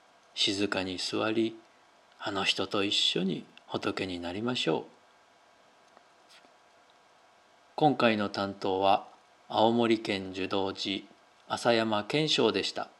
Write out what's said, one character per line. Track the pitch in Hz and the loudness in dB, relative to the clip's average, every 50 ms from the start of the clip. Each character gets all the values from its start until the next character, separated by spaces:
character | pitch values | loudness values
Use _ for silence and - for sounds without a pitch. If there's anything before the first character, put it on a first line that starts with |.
| _ _ _ _ _ _ _ | _ _ _ _ _ _ _
静 | - - - 101 98 104 98 | -2 -2 -2 0 0 -2 0
か | - 95 92 | 0 -2 -4
に | 95 92 87 | -4 -6 -6
座 | - - - 107 110 110 | -6 -4 -2 -2 -2 0
り、 | 110 113 110 113 113 - - - - _ _ _ _ _ _ _ - - | 0 0 0 -2 -2 -8 -20 -20 -20 _ _ _ _ _ _ _ -20 -12
あ | - - | -10 -6
の | 101 98 95 | -4 -2 -2
人 | - - - 98 - | -2 0 0 -2 -2
と | - 107 98 | -2 -2 -2
一 | 101 104 | 0 0
緒 | - 117 123 - - 180 | 2 0 2 0 0 -2
に | 190 165 - - - - - _ - | -2 -4 -4 -8 -14 -20 -20 _ -8
仏 | - 113 - 110 95 - 101 95 | -6 -4 -4 -2 -4 -4 -4 -6
に | 90 87 | -6 -6
な | 87 85 87 | -8 -8 -8
り | 101 | -6
ま | 110 120 127 | -4 -4 -4
し | 120 - - | -2 -2 -2
ょ | 160 117 | -2 -2
う。 | - - - - _ _ _ _ _ _ _ _ _ _ _ _ _ _ _ _ _ _ _ - _ _ _ _ _ _ - - _ - _ _ _ _ _ _ _ _ _ _ _ _ _ _ _ _ _ _ _ _ _ _ _ _ _ | -4 -8 -18 -20 _ _ _ _ _ _ _ _ _ _ _ _ _ _ _ _ _ _ _ -20 _ _ _ _ _ _ -20 -20 _ -20 _ _ _ _ _ _ _ _ _ _ _ _ _ _ _ _ _ _ _ _ _ _ _ _ _
今 | - 156 151 131 | 2 4 4 4
回 | - - 117 110 107 | 6 4 4 4 4
の | 104 101 | 0 -2
担 | - - 101 98 98 98 | -2 -4 -4 -4 -4 -6
当 | - 101 95 95 | -4 -2 0 2
は、 | 98 98 98 104 - - - - _ _ _ _ _ _ | 4 4 4 4 2 -6 -18 -20 _ _ _ _ _ _
青 | - 107 107 117 117 | 2 4 4 4 6
森 | 120 120 113 113 110 | 4 4 4 2 2
県 | 113 - 104 95 95 95 95 | 2 -2 -4 -4 -4 -6 -6
寿 | 95 92 92 | -6 -6 -2
道 | 101 98 95 98 92 | -2 -2 -2 -2 -4
寺、 | - - 107 98 101 - - - _ _ _ _ _ _ - | -6 -6 -6 -6 -6 -6 -12 -20 _ _ _ _ _ _ -8
浅 | - 104 - 131 117 | -8 -2 2 4 4
山 | 113 113 110 110 104 104 | 4 4 2 0 -2 -2
健 | - - 147 156 151 | 0 -2 0 0 0
章 | - - 131 110 | 2 4 4 4
で | 98 95 90 | 2 2 -2
し | - | -4
た。 | - 107 104 - - _ | -6 -6 -10 -10 -12 _